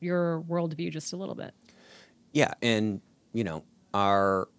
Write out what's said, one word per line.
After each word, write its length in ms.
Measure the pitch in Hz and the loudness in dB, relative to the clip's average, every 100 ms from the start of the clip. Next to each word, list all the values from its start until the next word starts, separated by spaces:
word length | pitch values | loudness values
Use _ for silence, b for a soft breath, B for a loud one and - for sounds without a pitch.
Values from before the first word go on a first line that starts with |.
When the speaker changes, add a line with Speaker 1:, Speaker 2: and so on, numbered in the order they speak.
Speaker 1:
your 420 | 175 175 175 165 165 | -2 0 0 -2 -2
worldview 420 | 170 170 156 175 | -2 -2 -4 -6
just 220 | 156 - | -6 -8
a 40 | 175 | -8
little 180 | 190 | -8
bit. 180 | - - - B B B B B B _ | -10 -12 -16 B B B B B B _
Speaker 2:
Yeah, 200 | 147 143 - | 2 2 2
and, 380 | 120 113 107 98 - _ _ | 2 2 2 -2 -8 _ _
you 100 | 113 | -4
know, 220 | 104 78 - _ _ | -4 -4 -10 _ _
our 560 | 101 101 98 98 95 - | 2 4 4 4 2 -2